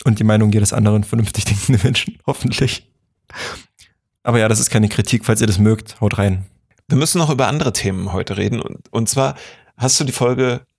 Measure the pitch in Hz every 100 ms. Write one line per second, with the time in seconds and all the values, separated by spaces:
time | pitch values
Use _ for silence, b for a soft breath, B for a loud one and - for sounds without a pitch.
0 | 127 107 110 107 107 104 101 - 107 107
1 | 104 117 110 - - 101 - 110 120 113
2 | - - - - 113 - 135 - - _
3 | _ _ _ B B B B _ - _
4 | _ _ 117 117 110 110 - 117 107 -
5 | 104 113 - 110 110 95 107 110 - -
6 | 104 - 101 92 95 _ _ _ - 123
7 | 160 185 156 135 120 151 123 - 101 92
8 | 95 92 - 98 101 120 - - _ 113
9 | 113 139 135 135 B B B - 127 -
10 | 139 - 123 123 127 123 -